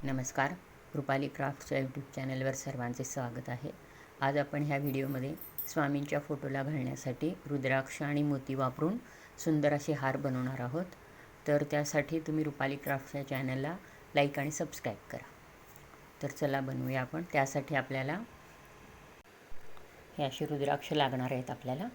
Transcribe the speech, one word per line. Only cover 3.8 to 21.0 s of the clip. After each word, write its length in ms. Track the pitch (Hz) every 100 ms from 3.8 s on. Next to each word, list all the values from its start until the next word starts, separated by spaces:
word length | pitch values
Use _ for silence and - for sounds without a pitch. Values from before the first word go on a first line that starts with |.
| - - - -
आज 160 | 139 143
आपण 260 | 143 147
ह्या 160 | 147 139
व्हिडिओमध्ये 560 | 143 135 135 135 131 156 - - -
स्वामींच्या 540 | - 143 143 143 147
फोटोला 420 | 143 143 139 135
घालण्यासाठी 720 | 135 151 127 135 - 123 156 185 -
रुद्राक्ष 560 | 143 131 135 135 -
आणि 200 | 143 147
मोती 320 | 147 139 131
वापरून 440 | 135 131 127 156 233 - - - -
सुंदर 340 | - 151 147
असे 200 | 143 147
हार 240 | 147 135 131
बनवणार 440 | 139 127 127 131
आहोत. 240 | 123 147 180 - - - - - -
तर 180 | 147 143
त्यासाठी 500 | 147 147 156 143 160
तुम्ही 240 | 156 156
रुपाली 320 | 151 147 139 139
क्राफ्ट्स 400 | 135 139 135 143
या 120 | 139
चॅनलला 480 | 131 131 131 139 180 - - -
लाईक 240 | 143 143 143
आणि 120 | 143
सबस्क्राईब 480 | 151 160 - - 101 -
करा. 160 | - - - - - - - - - - -
तर 60 | 139
चला 320 | - 147 135
बनवूया 400 | 135 131 127 131
आपण. 220 | 127 151 175
त्यासाठी 420 | 151 135 147 135
आपल्याला 460 | 143 131 135 131 165 233 - - - - - - - - - - - - - - - - - - -
हे 60 |
असे 220 | 143 - 151
रुद्राक्ष 460 | 147 139 143 -
लागणार 400 | 151